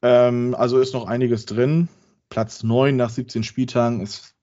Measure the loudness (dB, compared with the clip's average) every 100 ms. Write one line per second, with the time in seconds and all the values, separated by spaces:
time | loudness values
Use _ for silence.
0 | 6 6 6 2 -2 0 2 2 2 -2
1 | -4 -2 0 -2 -4 -2 0 2 0 _
2 | _ _ _ -6 -6 -4 -2 2 2 2
3 | -2 -4 -8 -6 -8 -4 -4 0 0 -2
4 | -8 -12 -20 _